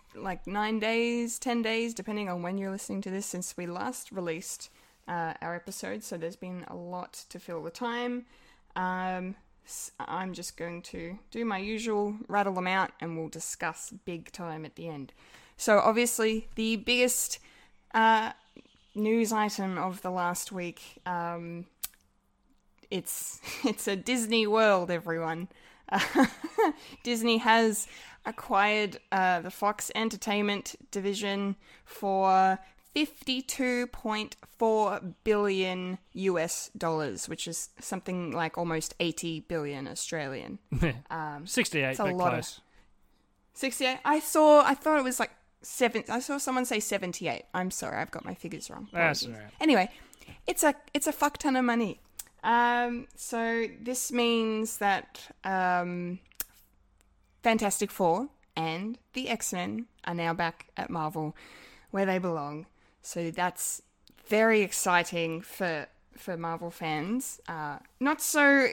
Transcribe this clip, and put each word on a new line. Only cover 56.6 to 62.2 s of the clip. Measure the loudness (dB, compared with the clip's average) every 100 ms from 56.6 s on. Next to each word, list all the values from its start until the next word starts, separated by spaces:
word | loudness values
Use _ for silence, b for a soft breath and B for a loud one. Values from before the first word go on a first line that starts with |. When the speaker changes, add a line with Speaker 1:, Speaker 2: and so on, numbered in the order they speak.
| _ _ _ _ _ _ _ _
Speaker 1:
Fantastic | 2 2 2 0 -4
Four | 2 2 2 0 _ _ -4
and | -4 -4 -6 -10 _
the | -6 -4
X-Men | -4 -2 -4 -4 -6 -10 _
are | -6
now | -2 -2
back | 0 -2 -4 -14 -10
at | -6
Marvel, | -4 -4 -4 -6 -8 B B B B B
where | 0 2
they |
belong. | 2